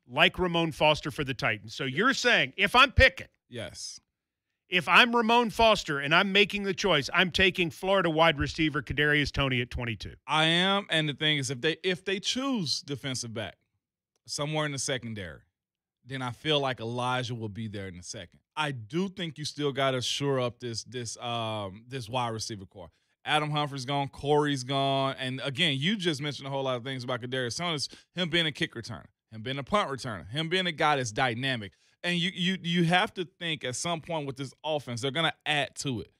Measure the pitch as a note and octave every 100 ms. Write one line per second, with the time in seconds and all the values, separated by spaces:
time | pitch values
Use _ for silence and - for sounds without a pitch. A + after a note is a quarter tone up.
0 | _ C3 F3+ - F3+ E3+ E3 - D3+ D3
1 | D3+ - C3 A#2 B2+ G#2+ A2 - C3+ C3+
2 | B3+ A3+ B3 G3 C3 - G3+ A#3+ C4+ -
3 | C4 - - _ _ A#2 F#2 - - -
4 | _ _ _ _ _ _ - F3+ - A3+
5 | A#3+ A#3 A3 A#3+ A3+ - A3+ G3+ - C#3
6 | C#3+ E3+ G3 G3 G#3 G3+ G3 E3+ G3 D3
7 | B2 F3 F#3 G3 F#3+ F#3 E3+ - F#3+ G3
8 | F3 D#3 E3 C#3+ C#3+ - D#3 C#3+ B2+ C#3+
9 | D3 D3 C#3+ C#3+ C3+ B2 B2 B2+ A#2+ G#2+
10 | G2 - - D3+ D#3+ E3+ F#3+ G3+ - D#3+
11 | D3+ B2+ D3+ D3 B2+ B2 D#3+ - F#3 F3+
12 | G3+ G3 - B3 C#4 A#3+ C#3+ - - C#3
13 | C#3 B2 A#2+ A2 F#2 - _ _ _ _
14 | _ _ - - D3 D#3 D3+ C3+ D3 B2+
15 | A#2 G#2+ E2+ C2+ _ _ _ _ _ _
16 | B2 C3+ B2 A2+ D#3 D3 C3+ B2 A2+ B2
17 | B2 B2+ B2 A#2+ A2 G2+ A2 G2+ F#2+ F2
18 | - A2+ F2 _ _ D3+ D3 B2+ G#2 E3
19 | G3 F#3 E3 D3+ C#3 C#3+ C#3+ C3 C3+ B2+
20 | - - C#3+ C3 B2 - B2 A2 - B2
21 | A2+ - A#2+ A#2 A2 G#2+ G2 G#2 B2 C3
22 | A2 B2 A#2 A2+ - G2+ F#2 G2 E2 _
23 | _ _ B2+ D3+ D3+ D3+ D3 C#3 B2 C#3+
24 | C#3 - C#3+ D3 D3 C#3 B2 C#3 C#3 C3+
25 | C3+ B2+ B2+ B2 C3+ C3 E3+ C3+ E3+ A3
26 | F3 C#3 D3 B2+ C#3 C#3 C3+ B2 C3 C3
27 | B2 B2 B2 C3 A#2+ F3 F3 D3 - -
28 | _ F3 F3 E3+ D#3 - E3 A#2 A2 F2
29 | - _ _ A2 A#2+ C#3 B2+ G#3 D#3+ C3+
30 | B2+ F#2+ F2+ C#3+ D#3+ F#3 F3 D3 D3+ C#3+
31 | A#2+ A2 C3 A2+ C3+ A#2+ G2 _ _ _
32 | F3 F3 F3+ F3+ F3 F#3+ E3+ F3 E3 F3+
33 | G3+ F#3+ E3 _ E3+ D3 B2+ A#2+ E3+ E3
34 | E3+ E3 C#3 B2 C3 - D3+ D3 C3 A#2
35 | C3+ D3+ D#3 - D3 D3 C3 - C#3 A2
36 | -